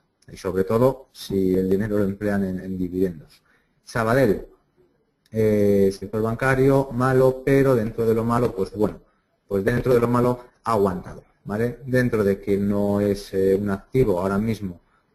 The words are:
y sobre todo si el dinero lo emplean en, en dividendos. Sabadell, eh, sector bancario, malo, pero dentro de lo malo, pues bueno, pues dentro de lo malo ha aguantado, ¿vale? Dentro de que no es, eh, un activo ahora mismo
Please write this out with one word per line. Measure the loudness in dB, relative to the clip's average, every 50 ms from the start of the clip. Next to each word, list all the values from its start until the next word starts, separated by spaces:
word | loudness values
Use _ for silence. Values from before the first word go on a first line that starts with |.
| _ _ _ _ _ -20
y | -18
sobre | -10 -8 -4 -2 -2
todo | -2 0 2 2 2 2 0 -2 -14 _
si | _ -18 -10 -4 -2 0 0 2 2
el | 0 2 0
dinero | 0 0 0 -2 0 0
lo | 0
emplean | -2 -4 -4 -4 -2 -2 -2 -2
en, | -2 -4 -8
en | -8 -8 -6 -6
dividendos. | -6 -4 -2 -2 -2 -2 -2 -8 -18 -20 _ _ _ _ _ _ _ _ _ _
Sabadell, | _ -8 -4 -2 0 2 2 2 4 2 2 -2 -4 -14 _ _ _ _ _ _ _ _ _ _ _ _ _ _ _ -8
eh, | -2 0 2 2 2 4 4 4 4 4 4 2
sector | 0 -4 -10 -8 -4 -4
bancario, | -2 -2 -2 0 0 0 2 4 4 4 4 2 2 0
malo, | -2 -2 0 2 4 4 4 4 2 0 0
pero | 2 2 4 4 4 2
dentro | 2 0 -4 -4 -2 0
de | 0 0
lo | 0 0
malo, | 0 2 2 0 0 -2
pues | -4 -6 -6
bueno, | -2 -2 -2 -2 -2 -8 _ _ _ _ _ _ _ _ _ -4
pues | -4 -2 0
dentro | 0 -2 0 0 2
de | 2 2
lo | 2 2
malo | 0 2 2 0 0 -4 -8 -20 _ _
ha | -4 -2
aguantado, | 0 2 2 0 0 -4 -10 -14 -18 -18 -20 _ _ _ -12
¿vale? | -8 -4 -4 -4 -4 -4 -8 -6
Dentro | -2 0 0 2 2 0 2 2
de | 2 0 0
que | -2 -2 -2
no | 0 0 0 0 0 0 0 0 0
es, | 0 0 -2 -4 -6 -6 -2
eh, | 0 2 2 2 2
un | 0 -2
activo | -4 -6 -6 _ 0 0 2 2 0 0
ahora | 0 0 0 0
mismo | -2 -2 -4 -6 -8 -12 -12 -14 _ _ _ _ _ _